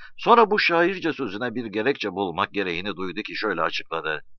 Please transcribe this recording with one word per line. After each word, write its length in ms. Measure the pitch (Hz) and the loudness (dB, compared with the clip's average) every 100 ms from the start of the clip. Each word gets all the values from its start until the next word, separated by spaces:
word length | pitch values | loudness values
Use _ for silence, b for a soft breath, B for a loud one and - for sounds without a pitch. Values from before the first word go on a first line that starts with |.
| B - | B -4
Sonra 340 | 185 233 208 | 6 6 6
bu 80 | 208 | 4
şairce 540 | - 170 170 190 165 | 4 4 2 2 -4
sözüne 420 | 143 117 101 123 117 | -2 -4 -4 -4 -4
bir 100 | 113 | -4
gerekçe 460 | 104 117 - 104 | 0 0 0 -2
bulmak 420 | 92 95 82 101 | -2 -2 0 -2
gereğini 420 | 101 95 85 101 87 | 0 -2 -2 -4 -6
duydu 260 | 95 101 | -6 -6
ki 140 | - 85 | -8 -4
şöyle 260 | 107 85 | -2 0
açıkladı: 640 | 82 - - 80 78 76 - | 0 -2 -4 -4 -4 -6 -8